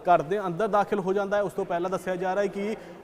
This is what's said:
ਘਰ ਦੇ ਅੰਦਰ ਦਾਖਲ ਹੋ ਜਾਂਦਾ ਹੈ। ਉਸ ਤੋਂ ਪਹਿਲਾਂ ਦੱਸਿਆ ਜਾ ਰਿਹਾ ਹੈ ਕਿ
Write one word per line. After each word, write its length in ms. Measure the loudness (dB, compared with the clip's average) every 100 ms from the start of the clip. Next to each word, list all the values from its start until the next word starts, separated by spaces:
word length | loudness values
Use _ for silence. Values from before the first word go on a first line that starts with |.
ਘਰ 180 | 6 6
ਦੇ 240 | 6 -2 -2
ਅੰਦਰ 220 | -2 2
ਦਾਖਲ 300 | 2 2 0
ਹੋ 140 | 0
ਜਾਂਦਾ 240 | 0 0 0
ਹੈ। 60 |
ਉਸ 100 | 0
ਤੋਂ 120 | -4
ਪਹਿਲਾਂ 260 | -2 -2 -2
ਦੱਸਿਆ 260 | -2 -4 -2
ਜਾ 180 | -2
ਰਿਹਾ 80 | 0
ਹੈ 40 | -2
ਕਿ 300 | -2 -4 -6 -10 -8